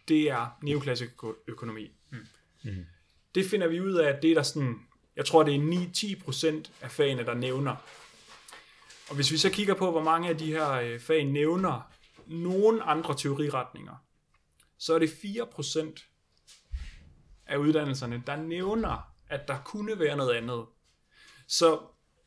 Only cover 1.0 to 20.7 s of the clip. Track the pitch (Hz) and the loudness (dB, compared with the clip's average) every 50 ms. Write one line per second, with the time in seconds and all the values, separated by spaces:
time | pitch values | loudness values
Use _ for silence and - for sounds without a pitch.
1 | 123 120 - - 120 110 110 - _ 120 110 - 120 117 107 110 101 - - _ | -6 -10 -12 -10 -10 -10 -10 -10 _ -14 -12 -10 -10 -10 -10 -10 -14 -16 -20 _
2 | _ _ 135 110 98 - _ _ _ _ _ _ - 110 95 92 82 - - _ | _ _ -18 -18 -18 -20 _ _ _ _ _ _ -10 -10 -8 -8 -10 -14 -18 _
3 | _ _ _ _ _ _ - 185 190 185 214 196 175 165 165 175 190 196 185 170 | _ _ _ _ _ _ -2 0 0 2 2 2 2 2 0 0 0 2 2 4
4 | 156 143 135 139 156 160 160 151 135 - - 151 135 123 110 - - _ _ _ | 4 4 2 4 4 6 6 6 4 2 0 -2 -2 -2 -4 -6 -12 _ _ _
5 | _ _ _ - - - 165 160 151 147 143 143 147 160 175 180 180 180 - - | _ _ _ -6 2 6 6 8 8 6 4 2 2 2 0 0 -2 -2 -4 -4
6 | 214 202 190 - - 135 131 - 160 156 156 156 - - - - 131 120 - - | -4 -4 -6 -8 -8 -6 -4 0 0 0 0 -2 -6 -14 -16 -14 -14 -6 -2 0
7 | 147 131 127 123 113 120 120 120 123 127 127 135 143 131 117 - - - - - | 0 2 0 -2 -2 -4 -2 -2 -2 -2 -2 -2 -2 -2 -4 -6 -10 -18 -20 -20
8 | - - - - - - - - - - - - - - - - - - - - | -20 -20 -20 -20 -20 -20 -20 -20 -20 -20 -20 -20 -20 -20 -20 -20 -20 -20 -20 -20
9 | - - 143 143 139 - 160 151 190 190 - 208 208 190 - - 190 180 165 160 | -14 -6 -2 0 0 2 2 2 2 2 2 2 0 0 0 2 2 2 2 2
10 | 156 160 160 165 175 175 160 151 160 156 156 160 156 143 135 123 120 117 117 120 | 2 4 2 2 2 0 -2 -2 -2 -4 -2 0 0 0 0 -2 -2 -4 -6 -4
11 | - - 160 156 139 139 139 143 151 160 175 185 190 170 127 117 - - - _ | 0 2 2 2 2 2 2 2 2 2 2 2 0 0 -2 -4 -8 -14 -20 _
12 | _ _ _ - - - 160 170 170 180 185 196 208 220 226 220 - 160 151 160 | _ _ _ -20 -16 -10 -8 -4 -2 0 2 4 6 6 6 4 2 0 0 0
13 | 165 156 139 - - 143 139 143 151 143 139 127 123 - - - - - 131 - | 0 -2 -4 -2 -2 -2 -2 -2 -2 -2 -2 -4 -6 -6 -12 -18 -18 -18 -20 -20
14 | _ _ _ _ _ _ _ _ _ _ _ _ _ _ _ - - 160 165 165 | _ _ _ _ _ _ _ _ _ _ _ _ _ _ _ -6 0 2 2 4
15 | 165 156 - - - 196 202 233 226 - - - 139 - - 160 156 156 - - | 4 2 0 -4 -10 -8 -6 -6 -8 -8 -8 -8 -8 -4 -4 -4 -4 -6 -10 -16
16 | - _ _ _ _ _ _ _ _ - - - _ _ - - - - - - | -20 _ _ _ _ _ _ _ _ -20 -20 -20 _ _ -10 -10 -10 -12 -16 -18
17 | - - - - - - - - _ - 143 143 147 156 156 151 147 139 131 135 | -20 -20 -20 -20 -20 -20 -20 -20 _ -4 -2 2 4 4 4 4 2 0 -2 -4
18 | 127 117 120 120 120 143 143 151 160 165 170 180 185 196 220 226 214 156 120 - | -4 -6 -6 -6 -6 -8 -8 -6 -6 -6 -6 -4 -2 -2 -2 0 -2 -2 -4 -6
19 | - - - _ _ - 147 135 - 139 135 131 - - - 208 208 220 214 185 | -10 -14 -20 _ _ -10 -10 -8 -6 -6 -8 -8 -8 -10 -10 -8 -6 -6 -2 0
20 | 156 143 143 143 131 123 120 117 117 123 123 117 113 - | 0 0 2 0 0 0 0 0 -2 -4 -6 -6 -8 -10